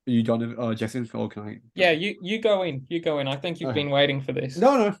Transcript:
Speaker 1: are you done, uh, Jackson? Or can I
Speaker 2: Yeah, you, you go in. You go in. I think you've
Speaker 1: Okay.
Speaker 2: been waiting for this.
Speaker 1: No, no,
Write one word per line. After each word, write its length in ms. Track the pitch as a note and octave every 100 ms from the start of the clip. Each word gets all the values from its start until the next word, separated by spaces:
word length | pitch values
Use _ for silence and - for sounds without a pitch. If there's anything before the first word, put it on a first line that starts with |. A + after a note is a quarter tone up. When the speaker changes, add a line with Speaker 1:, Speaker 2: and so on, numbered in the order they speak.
| -
Speaker 1:
are 40 |
you 100 | A#2
done, 320 | A2+ A2+ A#2 A2
uh, 160 | A#2+ A2+
Jackson? 340 | A2 C3 A2+
Or 160 | A#2 A2
can 140 | G#2
I 160 | G#2 - -
Speaker 2:
Yeah, 180 | F3+ F3+
you, 240 | D#3+ G3+ G3+
you 180 | F3 A3
go 240 | A3 G3+
in. 220 | F3 C3+ C3
You 100 | E3+
go 200 | E3 D3
in. 80 | C3+
I 100 | C#3
think 220 | F3 E3
you've 100 | C3+
Speaker 1:
Okay. 100 | C3+
Speaker 2:
been 80 | C#3+
waiting 320 | C#3 C#3+ C3+
for 120 | C3+
this. 240 | C3+ C3 D3
Speaker 1:
No, 200 | B3 C4+
no, 180 | G3+ G3+